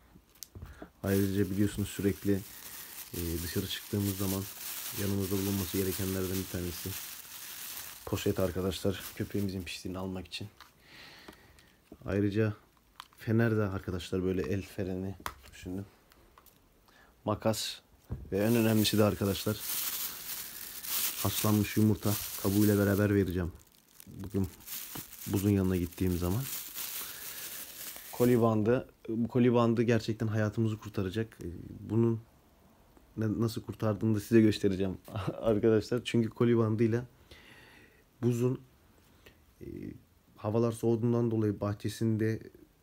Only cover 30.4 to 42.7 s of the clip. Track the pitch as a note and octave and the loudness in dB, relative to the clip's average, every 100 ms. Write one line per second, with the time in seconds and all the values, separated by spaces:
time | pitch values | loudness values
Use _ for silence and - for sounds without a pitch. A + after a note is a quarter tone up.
30.4 | G#2+ G#2+ A2+ G#2+ G#2 G#2+ F#2+ G#2+ A2+ - | 0 0 0 -2 -6 -4 -2 -2 -4 -8
31.4 | F2+ F2+ - G2+ G2+ A2 A#2 A2+ - _ | -12 -10 -14 -14 -2 2 2 2 -6 _
32.4 | _ _ - _ - - - - A2 G2 | _ _ -20 _ -20 -20 -12 -4 -2 0
33.4 | A2+ A2+ - G#2 A2 G2+ A2 G#2+ - A2+ | 0 -2 -8 -4 -2 0 2 0 6 8
34.4 | A2 G#2 G2+ F#2 F#2+ F#2 - G#2+ F#2+ - | 8 6 2 2 -2 -4 -8 -6 -6 0
35.4 | A2+ G#2 A#2 A2 - A#2+ - A#2+ A2+ - | 2 4 6 4 4 -2 0 0 0 2
36.4 | A#2+ A#2 A2 G#2+ A2+ A#2 B2+ - - - | 4 4 4 4 2 2 -4 -14 -20 -20
37.4 | - - - - - _ _ _ A#2 A#2+ | -20 -20 -20 -20 -20 _ _ _ 0 2
38.4 | B2+ B2+ - _ _ _ _ _ - - | 2 0 -6 _ _ _ _ _ -20 -20
39.4 | _ _ - - G1+ - - _ _ - | _ _ -14 -12 -12 -14 -20 _ _ -8
40.4 | G#2+ A2+ A#2 A2+ A2+ A#2 A#2+ A#2 A#2+ A2 | -2 2 2 2 2 2 2 2 2 2
41.4 | G#2+ G2 G2+ G#2 A2 - A2+ G#2+ A2 A2 | 0 0 -2 -2 -6 -2 0 2 0 -2
42.4 | - - - | -8 -18 -20